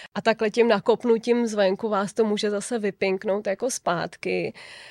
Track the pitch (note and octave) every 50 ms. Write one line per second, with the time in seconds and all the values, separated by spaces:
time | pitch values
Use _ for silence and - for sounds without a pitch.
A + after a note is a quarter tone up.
0 | - - - G3+ - A3 A3 - A3+ G#3+ - A#3 A3+ A#3 G#3 G3 - - G#3+ G#3+
1 | - A#3+ A3+ A3+ A3+ A#3+ A#3+ A#3+ A#3+ A3 G#3+ G#3 G3 F#3 G3 - - G#3+ G#3 F#3+
2 | G#3 F#3 - - A3 G#3 G#3 G#3 G#3+ G#3 G#3 G3+ - - B3 A3 G#3 G3 F#3 -
3 | G3+ G3 F#3 F#3+ - G3+ F#3+ G#3 G#3 G#3 G3 - A#3 C4 - - - - F3 E3
4 | D#3+ F3 - - - F#3 F#3 F3+ E3+ - - - - - - - - -